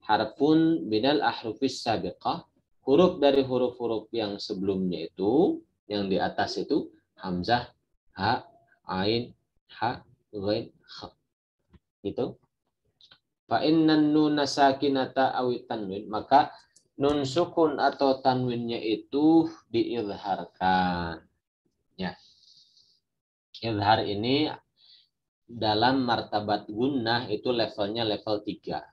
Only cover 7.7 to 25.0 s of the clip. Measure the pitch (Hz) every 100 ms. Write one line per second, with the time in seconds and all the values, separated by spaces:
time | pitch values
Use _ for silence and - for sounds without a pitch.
7.7 | _ _ _ _ - 98 120 - _ _
8.7 | _ - 92 98 117 120 - _ _ _
9.7 | - 113 123 - _ _ 104 98 110 123
10.7 | _ _ - - _ _ _ _ _ _
11.7 | - _ _ 101 101 127 - _ _ _
12.7 | _ _ _ - - _ _ _ 117 151
13.7 | 160 156 151 151 151 151 147 143 - 139
14.7 | 135 147 135 127 - 131 - 127 120 -
15.7 | 117 101 98 110 107 104 - - - _
16.7 | _ _ - 139 147 139 131 175 175 160
17.7 | 135 135 139 139 131 131 127 127 120 117
18.7 | 117 - 107 - 139 156 165 160 - _
19.7 | 117 110 120 104 98 104 90 87 _ 92
20.7 | 92 90 87 85 82 _ _ _ _ _
21.7 | _ _ _ 92 - _ _ _ - _
22.7 | _ _ _ _ _ _ _ _ - 113
23.7 | 107 101 110 87 101 113 139 156 - _
24.7 | _ _ -